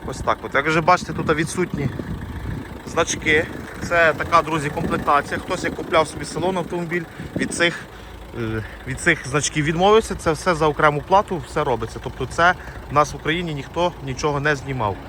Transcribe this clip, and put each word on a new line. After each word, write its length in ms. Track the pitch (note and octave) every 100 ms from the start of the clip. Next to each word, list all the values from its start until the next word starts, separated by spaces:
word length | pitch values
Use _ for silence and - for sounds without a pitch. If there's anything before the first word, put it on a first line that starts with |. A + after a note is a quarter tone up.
| -
Ось 120 | C3+
так 200 | - A2+
от. 120 | A2 -
Як 120 | D3
вже 140 | D#3
бачите, 320 | D#3+ F3+ -
тут 220 | A#2+ D#3 D#3
відсутні 540 | D#3+ - F3+ - C#3 - - - - - - - - - -
значки. 600 | - E3+ - D3+ D3+ F3 - - -
Це 320 | - F3 E3
така, 280 | C#3+ - E3+
друзі, 280 | D#3 D#3+ D3
комплектація. 680 | D3+ - E3 C#3+ C#3+ C#3 F3
Хтось, 240 | - F3+
як 120 | F3 -
купляв 320 | - E3+ D#3
собі 180 | - D3
салон 320 | D#3+ F3 F#3
автомобіль, 460 | E3 F3 E3+ F3 E3 - - -
від 180 | C3
цих, 260 | - E3+ E3 - - - - - A#2
е, 240 | A2+ A2 G#2+ - -
від 120 | C3
цих 280 | - D#3 C3
значків 380 | C#3+ - D3+ D3
відмовився. 500 | E3 F#3+ G#3+ A3 F#3
Це 160 | -
все 240 | D3+ - D#3+
за 120 | D#3
окрему 340 | C#3+ D3+ D3
плату, 400 | C3+ F#3+ G#3 F3+ B2+
все 160 | -
робиться. 360 | D3 A#2 A2+ A#2
Тобто 220 | B2 - C3
це 280 | - E3+ F3 - - -
в 20 |
нас 200 | C3+ D3
в 20 | C#3+
Україні 380 | D#3 E3 F3
ніхто 380 | D3 C3 - F3 E3+
нічого 360 | C3+ B2+ D#3 C#3+
не 160 | C#3+ C#3+
знімав. 400 | C3 C3 G#2+ F#2+